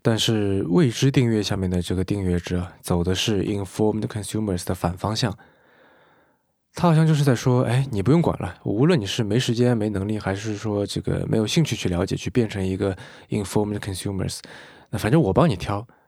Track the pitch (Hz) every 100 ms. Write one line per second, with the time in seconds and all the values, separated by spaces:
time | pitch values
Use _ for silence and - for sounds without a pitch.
0 | 117 110 - 110 101 98 151 180 139 110
1 | 135 139 120 110 98 98 92 90 87 92
2 | 92 87 92 87 - 90 85 - - 87
3 | 87 95 - 101 - 101 98 - 107 107
4 | 117 107 101 107 107 90 - 92 87 92
5 | 98 110 110 - - _ _ _ _ _
6 | _ _ _ _ _ _ _ - 175 156
7 | 160 151 143 117 131 123 123 123 135 107
8 | 95 170 135 - 90 - - 104 151 170
9 | 98 - 104 113 127 117 123 117 107 98
10 | 101 107 98 98 110 101 110 104 101 107
11 | 98 95 90 110 107 170 151 110 92 87
12 | 92 98 - 123 107 98 95 95 98 92
13 | - - - 110 98 110 104 104 - 92
14 | 101 95 95 - - - - - _ 101
15 | 104 156 107 107 165 92 - 101 110 _